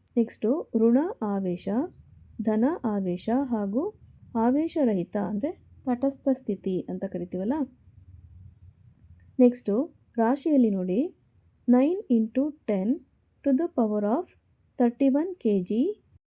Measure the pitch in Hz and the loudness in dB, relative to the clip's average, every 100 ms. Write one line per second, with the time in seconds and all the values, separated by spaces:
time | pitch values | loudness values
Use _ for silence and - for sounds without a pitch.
0 | _ - 226 - 214 311 - 226 226 247 | _ -2 -2 -2 -2 -2 -2 2 4 4
1 | 349 - 214 196 185 180 185 214 359 - | 2 -4 -4 -2 -4 -4 -4 -4 -4 -8
2 | - - - - 214 214 247 359 233 202 | -20 -20 -16 -6 -2 2 0 0 -2 -2
3 | 190 180 - 247 269 226 202 220 392 - | -2 -4 -2 -2 -2 -4 -2 -4 -4 -8
4 | - - - 233 233 277 320 339 254 196 | -20 -20 -8 -2 0 2 0 0 2 0
5 | 170 208 202 208 285 381 - - - 247 | -2 -4 -4 -4 -4 -6 -16 -10 -6 -2
6 | 269 277 277 262 - 190 196 185 - 185 | -2 -2 -2 -2 -4 -6 -4 -4 -4 -8
7 | 196 180 175 185 208 311 254 - - - | -6 -8 -8 -6 -4 -4 -4 -10 -20 -20
8 | - - - - - - - - - _ | -20 -20 -20 -20 -20 -20 -20 -20 -20 _
9 | - - - - 247 240 - 208 320 _ | -20 -20 -6 4 4 4 -2 -2 -4 _
10 | _ 233 226 277 339 285 226 190 185 190 | _ -2 0 0 2 2 2 0 -2 -2
11 | 339 - _ _ _ _ - 247 277 381 | -2 -6 _ _ _ _ 2 4 2 0
12 | - 233 220 254 294 294 - 196 196 330 | 0 0 0 -2 -4 -4 -4 -2 0 -4
13 | - _ _ _ 285 269 339 277 220 208 | -8 _ _ _ 0 0 0 0 0 0
14 | 202 269 359 - _ _ _ - 240 247 | 0 -2 -4 -14 _ _ _ 0 0 2
15 | 277 277 359 359 226 202 185 220 339 427 | 2 2 -2 -2 0 0 0 -2 -2 -4
16 | _ _ _ | _ _ _